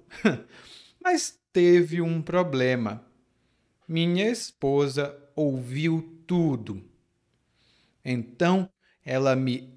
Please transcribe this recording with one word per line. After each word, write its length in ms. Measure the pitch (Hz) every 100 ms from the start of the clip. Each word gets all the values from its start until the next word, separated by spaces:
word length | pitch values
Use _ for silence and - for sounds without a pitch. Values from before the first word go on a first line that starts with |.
| _ -
<laughs> 240 | 214 127 - - - - - _
Mas 340 | 359 339 - - _
teve 480 | 185 175 175 170 170
um 220 | 165 165
problema. 800 | - 180 170 131 127 123 107 107 - _ _ _ _ _ _ _ -
Minha 420 | 165 170 175 214
esposa 880 | 233 - - 139 139 143 135 143 - -
ouviu 880 | - 147 131 123 135 165 165 160 - -
tudo. 540 | 180 160 123 104 98 - _ _ _ _ _ _ _ _ _ _ _
Então, 680 | 127 127 113 - 175 190 185 _ _ _
ela 300 | - 131 135
me 400 | 131 131 127 -